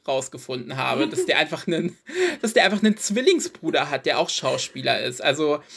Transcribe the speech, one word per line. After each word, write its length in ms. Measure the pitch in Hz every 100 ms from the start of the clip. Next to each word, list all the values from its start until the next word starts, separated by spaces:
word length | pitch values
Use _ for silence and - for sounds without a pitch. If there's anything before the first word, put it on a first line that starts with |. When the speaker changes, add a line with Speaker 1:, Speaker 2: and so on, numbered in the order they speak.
| -
Speaker 1:
rausgefunden 680 | 135 131 131 - 127 123 135
habe, 300 | 131 127 156
dass 180 | - 349
der 120 | -
Speaker 2:
<laughs> 20 |
Speaker 1:
einfach 280 | 156 165 -
einen, 280 | 160 175 - - 339 359 294
dass 120 | 233
der 120 | 226 190
einfach 160 | 202
einen 140 | 214 208
Zwillingsbruder 960 | - 208 254 339 - - 160 151 147
hat, 160 | 135 151
der 100 | 131
auch 120 | 170
Schauspieler 680 | - 135 131 - 135 131 110
ist. 180 | 123 123
Also, 380 | 147 143 151 147 -